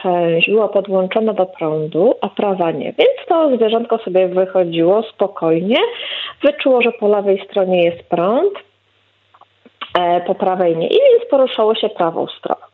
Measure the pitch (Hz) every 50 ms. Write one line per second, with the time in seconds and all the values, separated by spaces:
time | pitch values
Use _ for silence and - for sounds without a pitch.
0 | - 185 175 175 170 170 165 170 185 190 202 220 208 196 208 202 190 208 190 190
1 | 185 185 - 220 220 220 202 185 185 185 - - 165 156 156 156 156 156 165 156
2 | 190 254 - - - 202 - - 214 202 190 185 175 165 165 143 - 175 - -
3 | 392 508 554 539 - - 349 330 311 294 254 220 220 214 226 233 233 - 233 226
4 | - 190 180 185 185 180 180 185 190 185 190 190 180 170 165 165 165 175 196 220
5 | 220 - - - 202 190 202 - 170 160 160 165 180 202 247 311 427 466 - -
6 | - - - - - - - - - 285 285 294 - 277 254 247 220 233 233 -
7 | 214 202 208 208 202 202 190 196 - - - 202 190 185 185 180 170 170 170 -
8 | - - 175 175 170 196 233 277 370 403 392 - - _ _ _ _ _ _ _
9 | _ _ _ _ _ _ _ - - _ _ _ _ _ _ - - - - 175
10 | 180 175 175 175 - - 190 190 196 185 185 190 180 170 165 160 170 - - -
11 | 554 - - 466 - - 294 269 262 247 - - 220 214 226 - 233 208 - -
12 | 175 165 151 - - - - - - - - - - -